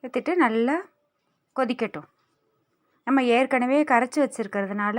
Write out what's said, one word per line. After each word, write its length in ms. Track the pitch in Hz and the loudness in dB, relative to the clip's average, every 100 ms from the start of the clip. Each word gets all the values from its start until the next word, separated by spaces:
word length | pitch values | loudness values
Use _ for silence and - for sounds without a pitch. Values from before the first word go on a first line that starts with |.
எடுத்துட்டு 280 | 247 254 262 359 | -4 -4 -2 2
நல்லா 380 | 262 220 240 311 392 _ _ _ _ _ _ - | 2 2 0 -2 -6 _ _ _ _ _ _ -4
கொதிக்கட்டும். 500 | 262 247 220 160 - _ _ _ _ _ _ _ _ _ - | -2 -2 -6 -8 -16 _ _ _ _ _ _ _ _ _ -2
நம்ம 160 | 269 247 233 | 0 4 2
ஏற்கனவே 420 | 262 262 247 277 302 | 2 0 2 0 4
கரைச்சு 280 | 247 247 302 | 2 2 0
வச்சிருக்கிறதுனால 760 | 277 - 220 202 196 208 208 | -2 -2 -6 -4 -6 -4 -4